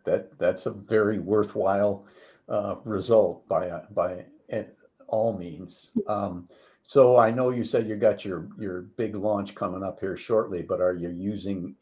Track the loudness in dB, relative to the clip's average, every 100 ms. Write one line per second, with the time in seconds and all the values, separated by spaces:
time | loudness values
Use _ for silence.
0 | -2 -2 -2 -2 0 0 -4 -8 0 2
1 | 4 0 2 2 2 0 2 2 2 -2
2 | -10 -20 -20 _ -6 -4 -4 -6 -6 -4
3 | 4 6 6 0 -2 -2 -2 -6 -6 -2
4 | -2 -4 -14 -20 -8 -8 -8 -14 _ _
5 | -4 -2 0 -2 -8 -12 -14 -16 -8 -6
6 | -4 -2 -4 -6 -12 -20 -20 _ 2 6
7 | 8 8 6 4 0 0 0 0 -2 2
8 | 2 2 -2 -8 -8 -10 -8 -8 -8 -6
9 | -6 -2 -2 -2 -4 -6 -6 -4 -8 -6
10 | -8 -6 0 0 0 -4 -4 0 0 -2
11 | -6 -6 -6 -6 -6 -6 -8 -10